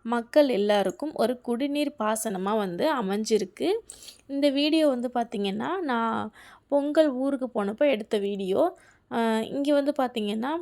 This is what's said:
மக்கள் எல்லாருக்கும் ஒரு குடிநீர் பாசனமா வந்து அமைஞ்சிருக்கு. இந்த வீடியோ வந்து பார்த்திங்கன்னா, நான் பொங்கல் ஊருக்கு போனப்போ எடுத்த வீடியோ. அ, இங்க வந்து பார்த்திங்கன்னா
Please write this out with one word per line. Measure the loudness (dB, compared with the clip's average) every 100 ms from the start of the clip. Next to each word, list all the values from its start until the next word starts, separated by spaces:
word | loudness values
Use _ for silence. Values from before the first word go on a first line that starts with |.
மக்கள் | -2 -4 2 4 4
எல்லாருக்கும் | 2 2 2 2 -4 -8
ஒரு | -2 -2 -2
குடிநீர் | -4 -2 -2 -2 -2 -2
பாசனமா | -2 -2 -2 -4 -2 0
வந்து | -2 0 0
அமைஞ்சிருக்கு. | 0 -2 -2 0 0 0 -4 -2 -2 -6 -20 -20 -20 -8
இந்த | 2 2
வீடியோ | 2 2 4 4
வந்து | 2 -2
பார்த்திங்கன்னா, | -2 -4 -2 -2 -2 -4 -4
நான் | -2 -2 -2 -2 -6 -10 -20 -20 _
பொங்கல் | 0 2 4 4
ஊருக்கு | 2 -2 -2 -4 -4
போனப்போ | -4 0 2
எடுத்த | 2 -2 -2
வீடியோ. | -2 -4 -2 2 0 -2 -20 _ _
அ, | -2 0 0
இங்க | -2 -2 2
வந்து | 2 2 0
பார்த்திங்கன்னா | -2 -2 -4 -4 -4 -6